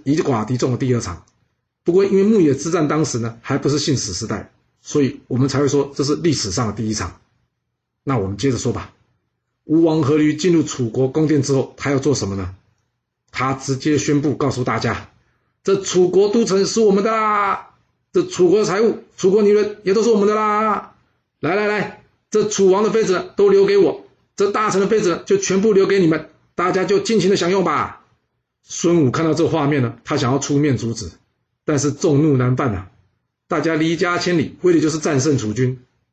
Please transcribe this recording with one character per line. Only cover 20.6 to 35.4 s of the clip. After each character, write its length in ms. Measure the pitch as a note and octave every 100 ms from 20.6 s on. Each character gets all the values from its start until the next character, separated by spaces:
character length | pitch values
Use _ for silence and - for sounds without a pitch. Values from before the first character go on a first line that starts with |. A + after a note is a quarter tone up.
| A3 G3+ - _ _ _ _ _
来 140 | C#3+ F#3+
来 120 | G#3
来， 380 | G#3 - - _ _ _
这 140 | G#3+ G#3
楚 260 | - F#3+
王 140 | F#3+ G#3+
的 60 |
妃 140 | A3 F#3+
子 260 | F3+ - -
都 120 | G3+
留 160 | G3 G3
给 140 | G3+
我， 260 | E3+ - - _ _ -
这 160 | G3+
大 160 | G#3 G#3+
臣 140 | F#3
的 40 | G3
妃 140 | G#3+
子 220 | G#3 D#3+ -
就 140 | G3
全 240 | - F#3+
部 100 | G#3+
留 140 | G3 F#3+
给 120 | G3
你 80 | E3+
们， 220 | D#3 - _ _ -
大 160 | F3
家 140 | F#3 F3
就 140 | G3
尽 200 | G3 A3
情 120 | F3+
的 60 | G3
享 140 | F3
用 140 | F#3+ F3
吧。” 380 | C#3 G2 - _ _ _ _ _ _ -
孙 340 | - E3+ E3+
武 80 | C3+
看 140 | C3+ D#3+
到 80 |
这 160 | D3+ E3
画 180 | D#3+ C#3+
面 140 | D3
呢， 140 | A#2 - -
他 140 | D3
想 120 | A#2+
要 80 | C3+
出 200 | - C#3+
面 180 | D3+ B2+
阻 160 | A2+
止， 180 | A#2 F2 - _ _ _ _ -
但 140 | D3
是 120 | D3
众 320 | C#3+ F#3+ C#3+
怒 140 | D#3 C3+
难 180 | B2+ B2+
犯 160 | C#3 F#2+
啊。 160 | F2+ _ _ _ _ _ -
大 120 | E3
家 160 | D#3 D#3+
离 200 | D#3+ E3
家 220 | F3+ F3
千 180 | F3+ F3
里， 200 | C3 -
为 140 | F3+ E3
的 60 |
就 100 | D3+
是 80 | D#3
战 200 | E3+ C#3+
胜 200 | D#3
楚 160 | C#3